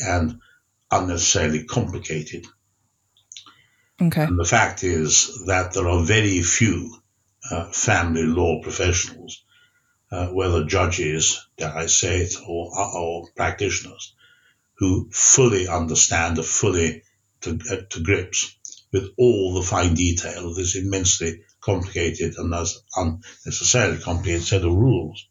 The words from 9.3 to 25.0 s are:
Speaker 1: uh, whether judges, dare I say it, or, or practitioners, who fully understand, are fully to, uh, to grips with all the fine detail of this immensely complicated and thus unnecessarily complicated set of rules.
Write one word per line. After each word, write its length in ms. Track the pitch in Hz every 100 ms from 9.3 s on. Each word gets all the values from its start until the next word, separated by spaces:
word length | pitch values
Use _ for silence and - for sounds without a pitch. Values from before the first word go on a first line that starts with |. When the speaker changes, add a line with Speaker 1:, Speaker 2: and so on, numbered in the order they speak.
| - _ _ _ _ _ _ _
Speaker 1:
uh, 180 | 90 90
whether 360 | 92 90 87
judges, 840 | 78 95 87 87 80 80 78 - - -
dare 200 | 78 78
I 100 | 82
say 340 | - 90 87
it, 120 | 85 - -
or, 240 | 85 85 98
or 500 | 98 90 85 85 85 -
practitioners, 800 | 85 - 101 - - - - _ _ _ _ _ _
who 340 | - 95 92 -
fully 560 | - - - 127 98 90
understand, 720 | 85 82 80 - 85 82 80
are 40 |
fully 600 | 80 - 104 90 80 - - _ _ _
to, 160 | 90 82 -
uh, 60 | 95 -
to 120 | -
grips 520 | 85 98 - - - - - - _
with 180 | 95 95 -
all 360 | 123 104 92
the 80 | 92
fine 320 | 90 95 87
detail 540 | 85 90 85 87 85 87
of 80 | 85
this 200 | 90 95
immensely 640 | 98 98 92 - 82 80 - _
complicated 720 | - 95 90 90 82 78 80 78
and 140 | 85
thus 280 | 85 85 - _ 92
unnecessarily 1000 | 87 82 - - - - - 123 101 80
complicated 440 | - 85 85 85
set 200 | - 98
of 80 | 87
rules. 540 | 90 131 95